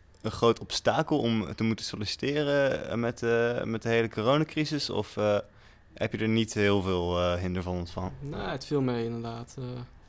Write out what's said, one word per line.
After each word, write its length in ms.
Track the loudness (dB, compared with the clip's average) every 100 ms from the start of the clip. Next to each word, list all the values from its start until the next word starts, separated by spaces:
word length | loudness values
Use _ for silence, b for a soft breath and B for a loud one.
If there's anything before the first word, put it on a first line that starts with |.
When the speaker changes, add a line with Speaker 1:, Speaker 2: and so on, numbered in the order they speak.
| -20 -8
Speaker 1:
een 100 | -6
groot 280 | 2 4 2
obstakel 600 | -2 -2 2 2 2 2
om 360 | 2 2 0 0
te 80 |
moeten 220 | 0 0 -4
solliciteren, 1040 | -6 -6 -4 -2 0 0 2 2 0 -2
eh, 60 | -2
met, 280 | -2 -2
eh, 400 | 2 2 2 0
met 180 | -4 -2
de 80 | 2
hele 200 | 2 2
coronacrisis? 800 | 2 4 4 2 -2 -2 -2 -2
Of, 280 | -2 -2 0
eh, 200 | 2 2 0 b b b b
heb 180 | -6 -4
je 60 | 0
er 100 | 2
niet 260 | 2 2
heel 280 | 2 4 4
veel, 380 | 2 0 2 2
eh, 140 | 2 0
hinder 240 | -2 -4
van 120 | -2 -4
ontvangen? 380 | -4 -6 -8 -8
Speaker 2:
Nou, 300 | -10 -8 -6
het 160 | -6 -2
viel 160 | 0
mee 240 | 0 0 -4
inderdaad. 500 | -6 -8 -10 -12 -12
Eh, 60 | -10 -10 -14 -18